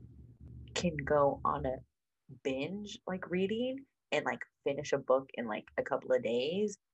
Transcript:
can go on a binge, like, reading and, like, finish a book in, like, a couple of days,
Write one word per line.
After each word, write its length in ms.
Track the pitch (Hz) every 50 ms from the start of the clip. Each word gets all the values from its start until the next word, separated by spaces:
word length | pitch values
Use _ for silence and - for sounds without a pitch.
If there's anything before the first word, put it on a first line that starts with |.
| - - - - - - - - - - - - - - -
can 220 | - - 175 156
go 440 | 147 139 139 151 147 143 139 - - -
on 220 | 147 147 143 147
a 100 | 131 131 131 - _ _ _ _ _ _ _ _ - 127 - -
binge, 540 | 139 131 135 143 165 196 208 208 202 - - _
like, 240 | 180 185 185 - -
reading 540 | 170 185 190 190 220 226 247 254 262 277 - - _ _ _ _
and, 140 | 139 151 139
like, 180 | 127 120 - - - _ _ -
finish 280 | 143 139 147 147 -
a 60 | 147 135
book 320 | 135 - 131 135 135 - -
in, 120 | - 120
like, 180 | 110 107 - - - - -
a 40 |
couple 300 | 123 - 135 127 - 127
of 100 | 127 127
days, 540 | 113 110 120 123 127 151 175 202 214 208 196 - _ _